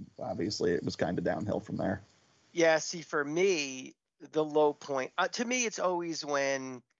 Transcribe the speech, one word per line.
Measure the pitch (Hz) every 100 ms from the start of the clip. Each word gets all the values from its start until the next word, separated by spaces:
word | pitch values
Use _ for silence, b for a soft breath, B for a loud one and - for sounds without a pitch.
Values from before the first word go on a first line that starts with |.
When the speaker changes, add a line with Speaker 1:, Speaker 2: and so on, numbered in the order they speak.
| - -
Speaker 1:
obviously, | - 90 85 - -
it | -
was | - -
kind | - 85
of |
downhill | 87 - - -
from | - -
there. | 87 101 - _ _ _ _
Speaker 2:
Yeah, | 170 165 156
see, | - 170
for | - 156
me, | 143 160 196 170 139 131 135 - _ _ 139
the | 156
low | 156 151 147
point, | 143 - 135 - -
uh, | 180
to | - 240
me, | 254 226
it's | -
always | 180 175 170 156 147
when, | 143 139 135 131 127 -